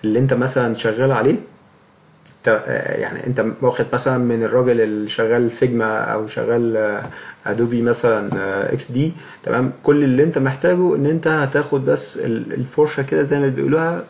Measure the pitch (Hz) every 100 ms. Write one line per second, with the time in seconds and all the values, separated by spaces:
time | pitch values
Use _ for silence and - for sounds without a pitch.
0 | 110 110 135 123 127 131 120 110 113 110
1 | 131 123 123 - - - - - _ _
2 | _ _ - - - 107 - 60 - -
3 | - - 120 127 110 - 131 120 117 123
4 | 135 127 123 117 110 120 127 117 110 107
5 | 104 - 113 120 117 117 127 120 110 110
6 | 117 107 110 117 113 117 117 113 107 104
7 | 120 - - - - 107 120 120 117 113
8 | 123 107 104 101 98 98 - 139 - 123
9 | 156 165 - - - 117 131 - - 147
10 | 139 127 156 151 135 131 170 180 180 147
11 | 143 165 165 156 139 143 147 143 131 -
12 | - - - 113 - 135 131 - 151 -
13 | 135 156 139 143 139 131 139 156 165 175
14 | -